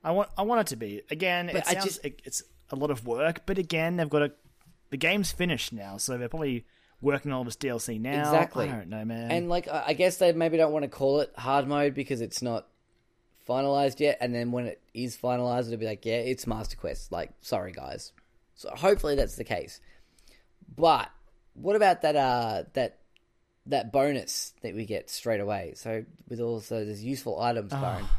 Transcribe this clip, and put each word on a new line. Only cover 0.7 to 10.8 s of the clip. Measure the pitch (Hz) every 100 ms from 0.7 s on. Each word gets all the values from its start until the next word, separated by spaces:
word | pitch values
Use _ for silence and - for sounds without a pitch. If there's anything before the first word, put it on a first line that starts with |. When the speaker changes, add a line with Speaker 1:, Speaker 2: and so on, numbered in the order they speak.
Speaker 1:
be. | 113 110 101 -
Again, | 156 185 175 175
Speaker 2:
But | 156
Speaker 1:
it | 170
Speaker 2:
I |
Speaker 1:
sounds, | 180
Speaker 2:
just | 196 -
Speaker 1:
it, | 143 -
it's | - - - - _
a |
lot | 135 147
of | 127
work, | 120 117 156 165
but | - 196
again, | 165 165 165 175
they've | 156
got | 151
a, | 147 - _ _ - _ _
the | 135
game's | 160 202 185
finished | - 175 135 -
now, | 113 98 98
so | - 123
they're | 120
probably | 160 147 120 - _ _ _
working | 139 139 147
on | 131
all |
this | 120
D | - 135
L | 117
C | - 110
now. | 123 147
Speaker 2:
Exactly. | 147 160 165 139 104
Speaker 1:
I |
don't | 117 87
know, | 107
man. | 110 117 117
Speaker 2:
And, | 170 175
like, | 175 175
I, | 151 143
I |
guess | 151 180 170
they | 180
maybe | 165 165 160
don't | 160
wanna | 151